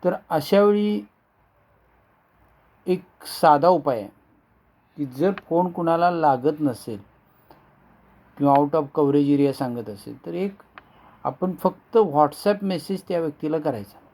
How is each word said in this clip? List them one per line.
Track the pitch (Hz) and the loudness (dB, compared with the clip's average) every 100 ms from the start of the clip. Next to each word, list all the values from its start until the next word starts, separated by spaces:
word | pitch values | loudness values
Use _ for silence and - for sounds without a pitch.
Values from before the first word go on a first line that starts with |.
तर | 180 180 _ | -2 -4 _
अशावेळी | 165 143 202 208 208 208 208 208 _ _ _ _ _ _ _ _ _ _ _ _ _ _ _ _ _ - | -4 2 4 4 2 0 -4 -8 _ _ _ _ _ _ _ _ _ _ _ _ _ _ _ _ _ -4
एक | 180 - _ - - | -4 -4 _ -16 2
साधा | 165 147 160 | 4 6 6
उपाय | 180 143 120 | 4 0 -4
आहे | 98 _ _ _ _ _ _ _ _ - | -6 _ _ _ _ _ _ _ _ -12
की | 143 | -12
जर | 127 175 | -2 -2
फोन | 196 - 165 180 | -2 -4 -2 0
कुणाला | 175 170 165 175 | -2 -2 2 0
लागत | 170 156 131 131 151 | 2 0 2 0 -2
नसेल | 147 113 - 107 101 _ _ _ _ - _ _ _ _ _ _ _ - | -4 -4 -10 -14 -14 _ _ _ _ -20 _ _ _ _ _ _ _ -2
किंवा | 143 | 2
out | 139 143 | 4 2
of | 160 139 - | 0 -2 0
coverage | 143 143 143 | 2 2 2
area | 143 139 | 2 2
सांगत | 131 127 120 107 | 0 -6 -6 -10
असेल, | 101 - 120 165 | -14 -16 -16 -12
तर | |
एक | 170 196 196 - - _ _ - _ | -8 -8 -8 -20 -20 _ _ -20 _
आपण | - 135 185 | -10 -6 -6
फक्त | 170 185 - _ - | -2 -4 -4 _ 2
WhatsApp | 151 143 147 - 202 208 | 2 4 2 2 -2 -2
मेसेज | 202 180 - 190 - | -2 -4 -4 -8 -4
त्या | 175 | -4
व्यक्तीला | 160 147 156 160 | -4 -6 -4 -2
करायचा | 151 120 101 - _ | -2 -6 -8 -20 _